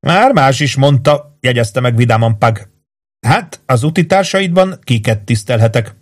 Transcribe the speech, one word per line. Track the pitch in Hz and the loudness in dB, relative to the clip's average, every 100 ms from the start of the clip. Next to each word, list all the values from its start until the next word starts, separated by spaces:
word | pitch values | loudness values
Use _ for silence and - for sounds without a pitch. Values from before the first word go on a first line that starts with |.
| - | 0
"Már | 180 254 | 2 2
más | 220 135 131 | 4 2 0
is | 143 135 | -2 2
mondta", | 143 139 147 147 - _ | 2 2 2 0 -4 _
jegyezte | 123 120 113 131 | -4 -2 -2 -2
meg | 123 117 | -2 0
vidáman | 120 110 113 110 | 2 2 0 0
Pug. | 117 110 - _ _ _ _ _ 117 | 0 -2 -10 _ _ _ _ _ -2
"Hát, | 196 196 - - | -2 -2 -20 -4
az | 127 | -2
utitársaidban | 147 160 165 190 190 190 190 175 190 185 | 0 -2 0 0 0 -2 0 0 0 -4
kiket | - 117 107 107 | -4 -2 -2 -4
tisztelhetek?" | - 123 - 117 113 107 104 - | -4 -6 -2 0 0 0 -6 -14